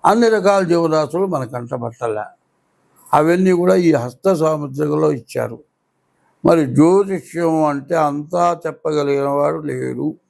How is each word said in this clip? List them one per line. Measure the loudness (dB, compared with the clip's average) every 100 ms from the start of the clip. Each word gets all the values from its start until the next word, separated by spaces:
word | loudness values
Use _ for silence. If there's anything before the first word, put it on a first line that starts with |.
అన్ని | 2 4 4 4
రకాల | 2 2 2
జీవరాశులు | 0 2 0 -2 -2 -2
మన | -4 -6 -8
కంటపట్టలే. | -8 -8 -8 -6 -6 -6 -8 _ _ _ _ _ _ _ 0
అవన్నీ | 2 2 2 2 2
కూడా | 2 4 4
ఈ | 2
హస్త | -2 -4 -2 0
సాముద్రికలో | 0 -2 -6 -4 -2 0 0 -2
ఇచ్చారు. | -6 -8 -6 -10 _ _ _ _ _ _ _ _
మరి | 2 2 2 4
జ్యోతిష్యం | 4 4 0 -4 -8 -4 -2 0 0
అంటే | -2 -4 0 0
అంతా | -2 -6 0 0 0
చెప్పగలిగిన | -8 -6 -4 -2 0 -2 0 0
వాడు | 0 -2 -6
లేరు. | -6 -6 -6 -6 -8